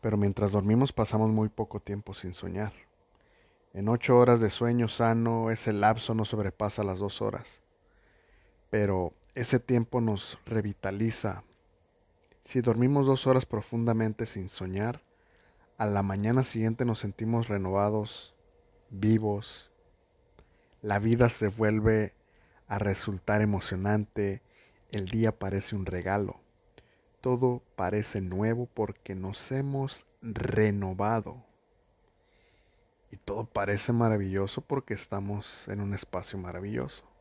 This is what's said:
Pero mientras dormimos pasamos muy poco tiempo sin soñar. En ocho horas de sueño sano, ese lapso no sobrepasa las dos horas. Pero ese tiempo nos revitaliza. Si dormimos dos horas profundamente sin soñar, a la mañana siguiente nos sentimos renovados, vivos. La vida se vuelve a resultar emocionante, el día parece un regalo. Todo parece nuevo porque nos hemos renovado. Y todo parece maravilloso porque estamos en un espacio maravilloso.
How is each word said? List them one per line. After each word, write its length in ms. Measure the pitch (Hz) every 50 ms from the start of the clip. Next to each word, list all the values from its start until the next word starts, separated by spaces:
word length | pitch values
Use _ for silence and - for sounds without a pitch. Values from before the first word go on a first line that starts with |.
Pero 160 | - 117 107
mientras 360 | 104 101 101 98 - 104 101 98
dormimos 400 | 104 95 101 110 120 135 135 -
pasamos 380 | - 110 - - 110 110 110
muy 180 | 110 110 110 107
poco 320 | - - 113 - - 104
tiempo 320 | - - 101 101 104 - 95
sin 220 | - - 90 87
soñar. 380 | - - 90 90 95 107 107 - - - _ _ _ _ _ _ _ _ _ _ _ _ _ _ _ _ _ _
En 160 | 98 98 107
ocho 300 | 117 120 - - 127 123
horas 200 | 123 123 120 117
de 100 | 113 104
sueño 380 | - - 120 120 120 120 120 113
sano, 640 | - - 120 113 117 113 117 113 113 113 113 113
ese 220 | 113 110 - - 107
lapso 420 | 101 101 107 113 113 - - 117
no 100 | 110 107
sobrepasa 600 | - - 107 104 95 - _ 107 104 - - 107
las 140 | 98 92 90
dos 240 | 101 101 - - 110
horas. 400 | 107 - - 117 - - _ _ _ _ _ _ _ _ _ _ _ _ _ _ _ _ _ _ _ _ _ _ _
Pero 460 | - 107 104 101 98 92 90 85 - _ _ _ _
ese 240 | - 120 - - 127
tiempo 420 | - - 127 120 117 - - 127
nos 380 | 117 113 107 98 - - - - _
revitaliza. 1000 | - 113 110 104 104 98 _ - 98 98 101 110 113 110 - - 107 92 95 - _ _ _ _ _ _ _ _ _ _ _ _ _ _ _ _ _ _ _ _
Si 160 | - - 131
dormimos 460 | 117 123 113 113 123 127 143 143 139
dos 200 | 131 135 131 -
horas 200 | 135 131 127 123
profundamente 800 | - - 107 104 - - 117 117 117 113 113 113 110 107 _ 117
sin 220 | 107 - 101 92 95
soñar, 540 | - - 95 92 92 101 104 113 123 - _ _ _ _ _ _ _ _ _ _ _ _ _ _ _ _
a 80 | 113
la 160 | 107 101 101 98
mañana 420 | 98 95 98 101 110 120 131 131
siguiente 400 | - - 113 110 113 113 - 131
nos 140 | 120 110 -
sentimos 500 | - 101 95 - 113 110 117 117 113 113
renovados, 840 | 104 101 95 92 95 98 101 104 107 107 104 107 - - - - _ _ _ _ _ _ _ _ _ _ _ _
vivos. 840 | - 95 101 107 110 110 110 107 104 104 107 - - - - - _ _ _ _ _ _ _ _ _ _ _ _ _ - - _ _ _ _ _ _ _ -
La 160 | 107 101 101
vida 300 | 104 113 117 117 123 117
se 200 | - - 110 104
vuelve 640 | 98 110 110 107 107 110 107 113 110 107 107 - - _ _ _ _ _ _ _ _ _ _
a 120 | _ - 101
resultar 640 | 101 101 95 - - - 101 92 - - 104 107
emocionante, 1000 | 107 104 101 92 - - 98 92 92 101 107 107 107 - _ 110 104 98 98 123 _ _ _ _ _ _ _ _ _ _
el 180 | - 107 98 92
día 300 | 107 110 113 110 107 -
parece 380 | 101 98 95 98 101 - -
un 100 | 101 95
regalo. 540 | 90 90 90 87 92 98 104 101 95 - - _ _ _ _ _ _ _ - _ _ _ _ _ _ _ _
Todo 420 | - 127 127 123 131 127 123 120 _ _ _
parece 440 | - 98 90 95 104 101 - - 104
nuevo 480 | 95 90 90 92 104 110 117 120 123 120 _
porque 420 | - 110 101 - _ _ - 98
nos 380 | 95 92 95 101 - - - 131
hemos 540 | 135 139 139 139 135 135 135 - - - _ _ _
renovado. 1200 | - - - - - - - 107 107 107 101 101 98 95 92 92 98 107 113 113 104 82 76 127 - _ _ _ _ _ _ _ _ _ _ _ _ _ _ _ _ _ _ _ _ _ _ _ _ _ _ _ _ _ _ _ _ _
Y 60 | -
todo 280 | 101 _ - 101 107 113
parece 480 | - _ 110 101 101 101 101 - - 123
maravilloso 720 | 117 117 113 110 104 98 95 95 98 98 98 - - -
porque 320 | _ 143 135 - - 107
estamos 760 | 101 - - - 98 98 98 104 101 104 - - - - -
en 120 | 101 101
un 140 | 101 98 101
espacio 440 | 95 - - - 92 90 - - 98
maravilloso. 680 | 90 90 87 90 95 101 107 120 127 143 - - - - _ _